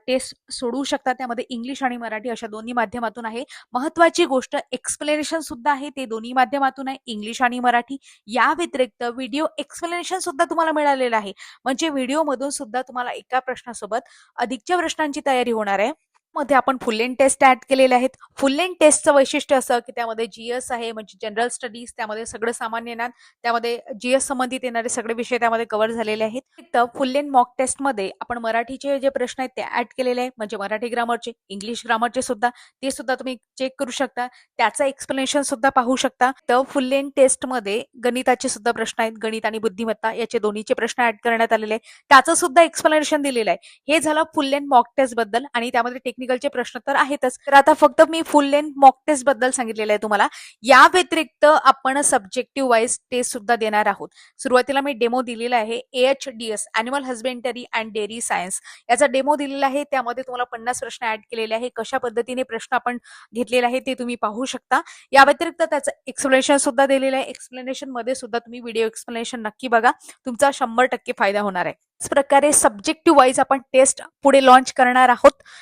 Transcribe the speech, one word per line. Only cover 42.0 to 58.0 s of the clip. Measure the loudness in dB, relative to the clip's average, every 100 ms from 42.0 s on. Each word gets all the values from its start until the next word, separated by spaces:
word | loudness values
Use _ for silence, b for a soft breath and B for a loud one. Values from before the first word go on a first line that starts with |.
| _
त्याचं | 6 8
सुद्धा | 2 2 4
एक्सप्लेनेशन | 4 4 2 2 2 0
दिलेलं | 0 -2 -2
आहे. | -2 -6 -14 0
हे | 0
झालं | 2 0 0
फुल | -2 -2
लेंथ | -2 2
मॉक | 2 2 0
टेस्ट | 0 0
बद्दल | -2 -2 -4
आणि | -4 -2
त्यामध्ये | -2 -2 -6
टेक्निकलचे | -10 -8 -4 -4 -2
प्रश्न | -4 -6 -8 -2
तर | 0
आहेतच. | 0 0 -4 -6 4
तर |
आता | 6 6
फक्त | 6 4 6 4
मी | 4
फुल | 2 2
लेंथ | 4 2 0 6
मॉक | 8 8 2
टेस्ट | 0
बद्दल | 0 0 0
सांगितलेलं | -2 -6 -4 -2
आहे | 0
तुम्हाला. | 0 0 0 B B B
या | 6 10 10
व्यतिरिक्त | 6 2 -2 -4 _
आपण | 4 6 4 2 0 0
सब्जेक्टिव्ह | 2 0 0 -6 -6 -4 2
वाईज | 2 2 -4 _
टेस्ट | -4 -4
सुद्धा | -6 -2 -2
देणार | 0 0 0
आहोत. | -2 -8 b b _
सुरुवातीला | 0 2 2 0
मी | -2
डेमो | -2 -2 -2
दिलेला | -4 -6 -2 -2
आहे, | -2 -6 -6
एएचडीएस, | 0 2 0 -4 -10 -8 -8 -6 -4
Animal | -4 -4
Husbandry | -6 -6 -6 -6 -8 -8 -8 -8
and | -6
Dairy | -6